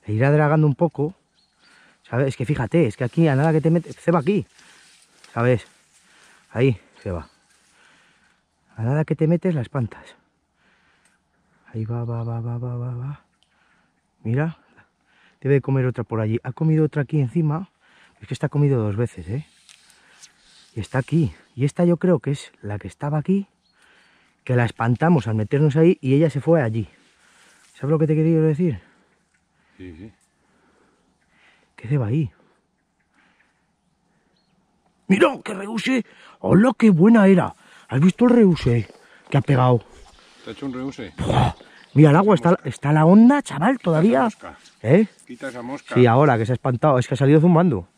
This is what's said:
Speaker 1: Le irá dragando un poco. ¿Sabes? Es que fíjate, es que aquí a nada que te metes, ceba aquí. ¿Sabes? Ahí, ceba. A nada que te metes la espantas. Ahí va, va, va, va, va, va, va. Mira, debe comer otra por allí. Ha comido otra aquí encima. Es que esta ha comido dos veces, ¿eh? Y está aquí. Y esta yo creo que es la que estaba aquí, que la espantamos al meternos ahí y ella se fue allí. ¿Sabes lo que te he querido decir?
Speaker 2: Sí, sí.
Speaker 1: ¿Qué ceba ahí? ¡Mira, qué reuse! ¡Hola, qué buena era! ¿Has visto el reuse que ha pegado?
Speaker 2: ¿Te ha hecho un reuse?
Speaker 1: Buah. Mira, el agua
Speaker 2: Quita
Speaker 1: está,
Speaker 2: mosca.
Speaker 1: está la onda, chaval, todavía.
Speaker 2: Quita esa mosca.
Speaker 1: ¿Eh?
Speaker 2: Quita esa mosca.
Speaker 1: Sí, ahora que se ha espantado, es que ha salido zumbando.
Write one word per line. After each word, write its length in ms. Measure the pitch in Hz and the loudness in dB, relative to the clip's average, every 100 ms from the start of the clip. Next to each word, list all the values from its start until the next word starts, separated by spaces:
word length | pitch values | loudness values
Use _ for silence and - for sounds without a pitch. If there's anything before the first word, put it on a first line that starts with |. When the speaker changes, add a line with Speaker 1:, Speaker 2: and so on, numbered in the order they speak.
| - | -6
Speaker 1:
Le 80 | |
irá 180 | 107 135 | -2 2
dragando 360 | 151 151 156 151 | 2 2 2 2
un 80 | 135 | 0
poco. 400 | 170 - 147 - _ _ _ _ _ _ _ _ _ | -4 -4 -8 -8 _ _ _ _ _ _ _ _ _
¿Sabes? 200 | 117 135 | -2 -2
Es 100 | - | -4
que 80 | 123 | -4
fíjate, 400 | 139 113 170 131 | -4 0 0 0
es 100 | - | -2
que 80 | |
aquí 240 | 123 - 165 | -4 0 2
a 80 | 131 | 2
nada 160 | 160 | 2
que 100 | 156 | 0
te 100 | 160 | 0
metes, 240 | 170 151 - | 0 -4 -6
ceba 240 | - 170 | -2 0
aquí. 260 | 135 202 - _ _ _ _ _ _ _ - | 0 -2 -4 _ _ _ _ _ _ _ -14
¿Sabes? 320 | 117 120 120 - _ _ _ _ _ _ _ _ | -2 0 0 -4 _ _ _ _ _ _ _ _
Ahí, 280 | 110 135 104 _ _ | 0 0 0 _ _
ceba. 280 | 104 87 65 _ _ _ _ _ _ _ _ _ _ _ _ _ _ - | -10 -10 -12 _ _ _ _ _ _ _ _ _ _ _ _ _ _ -8
A 60 | |
nada 220 | 113 147 151 | -4 -2 -2
que 100 | 151 | -2
te 100 | 160 | 0
metes 280 | 170 190 156 | 0 -2 -4
la 60 | |
espantas. 540 | 113 139 113 - - _ _ _ _ _ _ _ _ _ _ _ _ _ _ _ _ | -6 -6 -8 -10 -20 _ _ _ _ _ _ _ _ _ _ _ _ _ _ _ _
Ahí 100 | 113 | -12
va, 200 | 110 120 117 | -10 -8 -8
va, 180 | 117 | -8
va, 160 | 117 117 | -8 -8
va, 200 | 117 120 | -8 -8
va, 160 | 123 120 | -8 -10
va, 180 | 123 | -10
va. 280 | 120 131 143 _ _ _ _ _ _ _ _ _ _ | -10 -12 -14 _ _ _ _ _ _ _ _ _ _
Mira, 380 | 110 123 160 - _ _ _ _ _ _ _ _ | -6 -4 -4 -8 _ _ _ _ _ _ _ _
debe 200 | 131 139 | 0 0
comer 260 | 131 135 127 | 0 -2 -2
otra 160 | 120 | -4
por 180 | 113 110 | -6 -4
allí. 180 | 110 113 | -2 -4
Ha 80 | 127 | -6
comido 340 | - 160 156 156 | -4 0 0 0
otra 160 | 151 | -2
aquí 180 | 135 156 | -4 -2
encima. 500 | 127 160 156 156 196 _ _ _ _ _ | -2 -2 -2 -4 -10 _ _ _ _ _
Es 60 | - | -14
que 80 | 131 | -8
esta 100 | 151 | -4
ha 40 | |
comido 300 | 143 143 131 | 0 0 0
dos 120 | 107 101 | -2 -4
veces, 300 | 120 - 82 | -6 -8 -10
¿eh? 180 | 123 - _ _ _ _ _ _ _ - _ _ _ _ - | -10 -10 _ _ _ _ _ _ _ -20 _ _ _ _ -14
Y 40 | |
está 200 | 98 127 | -8 -6
aquí. 340 | - 156 127 - _ - | -2 -2 -2 -6 _ -6
Y 100 | 139 | -6
esta 200 | - 175 | 0 0
yo 120 | 170 | 0
creo 220 | 185 156 | 0 -2
que 120 | - | -2
es 200 | 143 - _ | -8 -10 _
la 160 | 104 104 | -10 -10
que 100 | 95 | -12
estaba 300 | - 143 151 | -12 -6 -4
aquí, 280 | 143 196 196 _ _ _ _ _ _ _ _ _ | -2 -4 -4 _ _ _ _ _ _ _ _ _
que 120 | - 123 | -4 -2
la 80 | 117 | -2
espantamos 600 | - 113 120 160 165 117 | -2 -2 0 2 2 0
al 80 | 110 | -4
meternos 400 | 104 139 151 139 | -2 0 0 4
ahí 200 | 165 - | 2 2
y 140 | 131 139 | 0 0
ella 140 | 160 | 0
se 120 | 139 | -2
fue 200 | 156 165 | 0 0
allí. 280 | 120 110 98 _ _ _ _ _ _ _ _ - | 0 -4 -8 _ _ _ _ _ _ _ _ -12
¿Sabes 160 | 135 | -4
lo 80 | 156 | -2
que 80 | 156 | 0
te 60 | |
he 20 | 156 | 0
querido 260 | 160 165 | 2 2
decir? 400 | 156 147 180 98 _ _ _ _ _ _ _ _ _ _ | 0 0 -2 -4 _ _ _ _ _ _ _ _ _ _
Speaker 2:
Sí, 180 | 92 80 | -20 -18
sí. 140 | 107 _ _ _ _ _ _ _ _ _ _ _ _ _ _ _ _ - | -20 _ _ _ _ _ _ _ _ _ _ _ _ _ _ _ _ -18
Speaker 1:
¿Qué 120 | 110 | -4
ceba 200 | 143 107 | -4 -2
ahí? 240 | 143 139 _ _ _ _ _ _ _ _ _ _ _ _ _ _ _ _ _ _ _ _ _ _ _ _ _ _ _ - | -4 -4 _ _ _ _ _ _ _ _ _ _ _ _ _ _ _ _ _ _ _ _ _ _ _ _ _ _ _ -2
¡Mira, 200 | 196 311 254 | 4 4 2
qué 100 | - | -10
reuse! 520 | 190 202 226 240 262 - _ - - | -10 -8 -6 -4 -4 -4 _ -20 -10
¡Hola, 320 | 95 175 247 - | 2 4 4 2
qué 120 | 220 | 2
buena 380 | 165 202 226 196 | 6 6 6 6
era! 260 | 185 127 - _ - _ | 4 0 -10 _ -20 _
¿Has 120 | 127 | 2
visto 240 | 180 - 240 | 2 2 2
el 60 | |
reuse 560 | 254 202 165 131 120 101 - _ _ _ | 4 4 2 0 -2 -4 -16 _ _ _
que 80 | 139 | -2
ha 40 | |
pegado? 440 | - 135 127 120 - - - _ _ _ | 0 2 2 2 -2 -20 -20 _ _ _
Speaker 2:
¿Te 60 | - | -20
ha 40 | |
hecho 120 | 110 139 | -12 -12
un 80 | |
reuse? 400 | 127 135 131 101 - | -10 -12 -12 -16 -10
Speaker 1:
Buah. 360 | - 127 127 - - - _ | -4 -2 -2 -6 -20 -20 _
Mira, 160 | 139 151 | 4 6
el 60 | 151 | 6
agua 200 | 202 180 | 2 2
Speaker 2:
Quita 140 | 170 | 2
Speaker 1:
está, 80 | - | -2
Speaker 2:
mosca. 60 | 135 | -4
Speaker 1:
está 240 | - 143 | -8 -2
la 120 | 151 160 | 2 6
onda, 360 | 202 233 285 | 6 6 4
chaval, 340 | - 143 208 269 | -4 -4 -2 -2
todavía. 480 | 175 156 190 254 240 | -2 0 2 2 -2
Speaker 2:
Quita 80 | - | -6
esa 100 | 90 | -20
mosca. 80 | - - _ | -20 -20 _
Speaker 1:
¿Eh? 260 | 107 175 220 _ _ | 2 2 2 _ _
Speaker 2:
Quita 220 | 120 135 | -16 -14
esa 120 | 123 | -14
mosca. 340 | 120 135 - 123 | -14 -14 -4 2
Speaker 1:
Sí, 100 | 123 | 4
ahora 300 | 120 147 113 | 4 2 0
que 80 | 113 | -2
se 60 | |
ha 20 | 127 | -4
espantado, 420 | 135 123 156 127 | -4 -2 0 0
es 80 | - | -2
que 60 | |
ha 40 | 131 | -2
salido 220 | 139 156 | 2 4
zumbando. 480 | 170 160 180 107 85 | 4 4 2 -2 -8